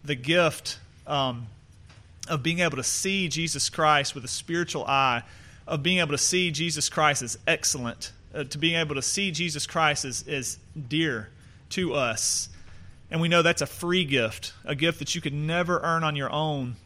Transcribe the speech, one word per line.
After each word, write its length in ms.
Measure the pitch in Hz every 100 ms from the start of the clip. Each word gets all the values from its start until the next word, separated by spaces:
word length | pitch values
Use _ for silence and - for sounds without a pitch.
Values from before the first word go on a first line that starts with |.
the 120 | 143 139
gift, 640 | 127 175 165 - - - - - -
um, 400 | 147 131 120 113 - - - - - - - -
of 160 | 160
being 160 | 143 170
able 180 | 170 135
to 60 |
see 440 | - - 190 196 175
Jesus 420 | 156 165 143 -
Christ 460 | - 156 147 135 139
with 100 | 110
a 40 |
spiritual 560 | - - 170 170 151 -
eye, 380 | 139 135 120 - - - - -
of 140 | 156
being 180 | 156 185
able 120 | 160
to 60 | 147
see 340 | - 185 175
Jesus 380 | 147 170 156 -
Christ 320 | - 151 139
as 160 | 120 - -
excellent, 640 | 160 - 143 120 - - - -
uh, 100 | - 135
to 120 | 147
being 180 | 165 165
able 200 | 156 139
to 60 |
see 300 | 127 - 196
Jesus 340 | 156 175 147 -
Christ 380 | 165 156 143
as, 200 | 135 123 135
as 300 | 143 123 - - 156 123
dear 400 | 151 160 117 104 - - - -
to 240 | - 175
us. 560 | 139 123 110 - - - - - - - - -
And 120 | 160
we 80 | 165
know 120 | 175
that's 200 | 170 170
a 60 | 139
free 380 | - 175 180 156
gift, 480 | 135 110 - - - -
a 100 | 143
gift 240 | 165 160
that 160 | 143 175
you 60 |
could 120 | 160
never 460 | 147 151 170 170 175
earn 240 | 160 165
on 120 | 160 147
your 160 | 135
own 440 | 147 156 147 123 117